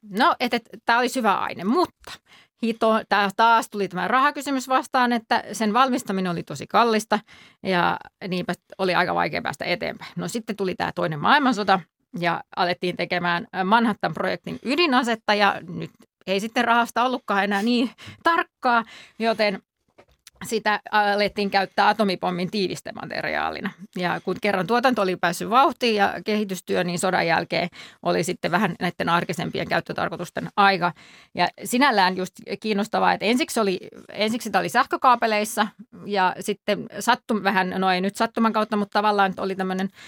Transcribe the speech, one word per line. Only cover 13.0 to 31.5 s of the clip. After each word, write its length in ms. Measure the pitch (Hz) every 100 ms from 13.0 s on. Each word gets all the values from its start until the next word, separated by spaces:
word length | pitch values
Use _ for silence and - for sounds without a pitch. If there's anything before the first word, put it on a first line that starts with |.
| 175 180 175 175 - 185
äh, 80 |
Manhattan-projektin 920 | 190 226 233 202 175 156 180 180 - 165
ydinasetta 720 | - 285 349 254 233 226 -
ja 260 | 208 202 - 165
nyt 220 | 170 160 - _ _ -
ei 140 | 190
sitten 240 | 220 -
rahasta 400 | 233 233 233 -
ollutkaan 400 | 254 254 - 202
enää 180 | 202 202
niin 280 | 220 247 240 - - -
tarkkaa, 600 | - 339 349 _ - 233 220 - - -
joten 440 | 226 220 208 196 - _ _ _ _ _ _ _
sitä 360 | - 226 214 208 -
alettiin 580 | 214 208 202 202 202 202
käyttää 380 | 196 190 - 202
atomipommin 640 | 208 202 180 180 175 180
tiivistemateriaalina. 1200 | 214 190 - - - - - - 76 78 80 196 - 190 185
Ja 240 | 180 165
kun 120 | - 180
kerran 240 | 208 196 175
tuotanto 360 | 233 247 240
oli 140 | 190 180
päässyt 340 | 175 170 180
vauhtiin 440 | 233 302 254 240
ja 200 | 208 202 -
kehitystyö, 600 | 175 214 208 185 - 190
niin 140 | 180 175
sodan 280 | 190 180 165
jälkeen 420 | 165 170 170 175 - - -
oli 220 | 175 175
sitten 260 | 170 175 -
vähän 240 | 175 208 -
näitten 280 | 180 - -
arkisempien 600 | 170 - 165 165 - 160
käyttötarkoitusten 800 | 175 - - 170 170 175 - - -
aika. 360 | 196 190 156 - - - -
Ja 140 | - 175